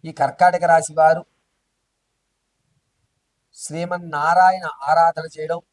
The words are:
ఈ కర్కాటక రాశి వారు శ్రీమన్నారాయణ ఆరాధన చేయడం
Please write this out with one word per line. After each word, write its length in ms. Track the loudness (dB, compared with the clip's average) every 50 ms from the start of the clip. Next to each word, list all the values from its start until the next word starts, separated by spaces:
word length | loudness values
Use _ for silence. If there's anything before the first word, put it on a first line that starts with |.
| -16
ఈ 80 | -16 -6
కర్కాటక 520 | -4 -4 -4 0 _ 2 2 2 2 0
రాశి 300 | 2 2 2 2 -2 -2
వారు 320 | 2 2 2 2 0 -4 _ _ _ _ _ _ _ _ _ _ _ _ _ _ _ _ _ _ _ _ _ _ _ _ _ _ _ _ _ _ _ _ _ _ _ _ _ _ _ _ _ _ _ _ _ _
శ్రీమన్నారాయణ 1120 | -18 -16 -12 -8 -8 -8 -6 -8 -10 -8 -10 -8 -4 0 2 4 6 6 4 4 2 -6 -12 -12 -10 -4
ఆరాధన 460 | 0 2 2 2 2 0 -2 -10 -12 -12 -12
చేయడం 200 | -8 -8 -8 -8 _ _